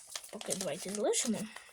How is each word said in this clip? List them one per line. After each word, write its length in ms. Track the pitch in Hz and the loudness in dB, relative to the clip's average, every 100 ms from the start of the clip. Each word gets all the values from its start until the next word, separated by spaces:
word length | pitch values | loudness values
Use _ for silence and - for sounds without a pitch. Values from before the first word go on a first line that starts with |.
| - - - | -8 -8 -6
Поки 220 | 214 - 190 | -8 -2 0
давайте 340 | 180 156 185 | 0 0 -2
залишимо. 480 | 208 285 480 247 196 214 - - | 2 4 4 4 2 0 -8 -14